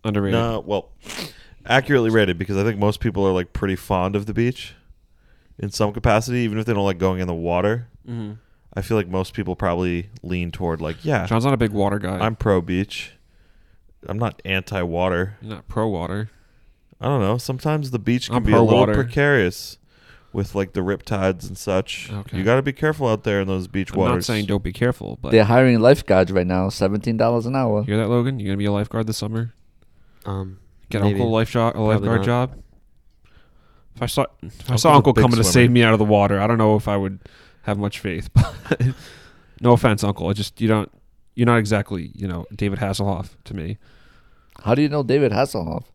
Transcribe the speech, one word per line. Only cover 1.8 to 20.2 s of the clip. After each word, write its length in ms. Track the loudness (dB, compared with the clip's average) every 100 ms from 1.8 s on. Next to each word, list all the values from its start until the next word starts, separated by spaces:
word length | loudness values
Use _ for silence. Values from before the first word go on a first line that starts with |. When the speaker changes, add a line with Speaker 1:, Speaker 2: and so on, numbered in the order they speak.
| 4 2 4
Speaker 2:
rated 280 | 4 4 0
because 200 | -2 0
I 60 |
think 140 | 0 2
most 200 | 0 0
people 260 | -2 0 0
are, 60 |
like, 220 | 0 -2
pretty 220 | -4 -4 -4
fond 400 | -2 0 0 -2
of 100 | -2
the 80 |
beach 420 | 0 0 -2 -14 -20 _ -20 _ _ _ _ _ -12
in 140 | -10
some 220 | -2 -4
capacity, 460 | 0 2 2 2 -2
even 180 | -2 -2
if 80 | -2
they 80 |
don't 100 | 0 0
like 120 | 0
going 220 | 0 0
in 60 | -4
the 60 |
water. 540 | -4 -2 0 0 -2 -6 -18 -12
Speaker 1:
Mm-hmm. 260 | -10 -10 -14 _ _ _
Speaker 2:
I 80 | -10
feel 160 | -2 -2
like 100 | -2
most 260 | -4 -4
people 220 | -6 -6 -4
probably 540 | -2 0 -2 -2 -6 -14
lean 300 | -8 -6 -6
toward, 300 | -6 -6 -4
like, 220 | -6 -6 -4
yeah, 200 | -2 0
Speaker 1:
John's 200 | 0 0
not 80 |
a 40 | 0
big 140 | -2
water 260 | -2 -2 -2
guy. 220 | -6 -4
Speaker 2:
I'm 160 | -4 -2
pro 260 | 0 0
beach. 520 | 0 -4 -4 -8 -16 _ _ _ _ _ _ _ _ _ -10
I'm 120 | -4
not 220 | -4 -6 -6
anti-water. 920 | -6 -4 -4 -4 -2 0 0 -4 -8
Speaker 1:
You're 140 | -16 -16
not 120 | -8
pro 200 | -4 -2
water. 420 | -4 -6 -6 -8 _ _ _ _ _ _ _
Speaker 2:
I 60 | -2
don't 140 | 0
know. 160 | 0 0
Sometimes 540 | -4 -4 -2 -2 -4
the 80 | -4
beach 280 | 0 -2 0
can 80 | -2
Speaker 1:
I'm 60 |
Speaker 2:
be 80 | 4
a 40 | 4
Speaker 1:
pro 80 |
Speaker 2:
little 160 | 6 6
Speaker 1:
water. 140 | 4
Speaker 2:
precarious 840 | 2 0 2 2 4 2 -2 -16 -20 _ _ _ -20